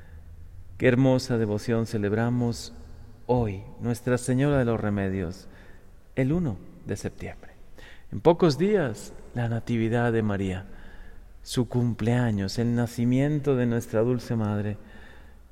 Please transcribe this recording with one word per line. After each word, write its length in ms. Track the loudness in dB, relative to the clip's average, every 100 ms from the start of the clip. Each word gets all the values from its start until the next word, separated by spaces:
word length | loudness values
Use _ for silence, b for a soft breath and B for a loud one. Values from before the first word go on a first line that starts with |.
| B B B -16 -16 -16 -14 2
Qué 100 | 4
hermosa 500 | 6 6 4 2 0
devoción 480 | 0 0 0 0 0
celebramos 880 | -2 0 2 2 0 0 -2 -10 -14 -16 -16 -16 -8 0
hoy, 360 | 0 0 -4 -10 -6
Nuestra 380 | -4 -2 0 0
Señora 400 | 2 2 4 4
de 60 |
los 160 | 2 2
Remedios, 680 | 0 0 0 -2 -4 -6 -14 B B B B -20 -6 -2
el 160 | 2
uno 240 | 2 0 -4 -10 -12
de 120 | -8 -6
septiembre. 560 | -6 -8 -12 -14 -16 -18 -18 B B B B
En 100 | 2
pocos 380 | 4 6 6 4
días, 540 | 4 4 2 -4 -10 -14 -8 -4
la 120 | -2
Natividad 640 | -2 0 0 2 2 4
de 100 | 2
María, 440 | 2 2 0 -4 -8 B B B B B B -16
su 240 | -4 -2 0
cumpleaños, 880 | 2 0 0 2 2 2 2 0 0
el 160 | 2
nacimiento 800 | 2 0 2 2 4 4 2 2
de 120 | 2 2
nuestra 340 | 0 0 2
dulce 340 | 2 2 0
Madre, 420 | 0 0 0 -2 -6 B B B B B B -20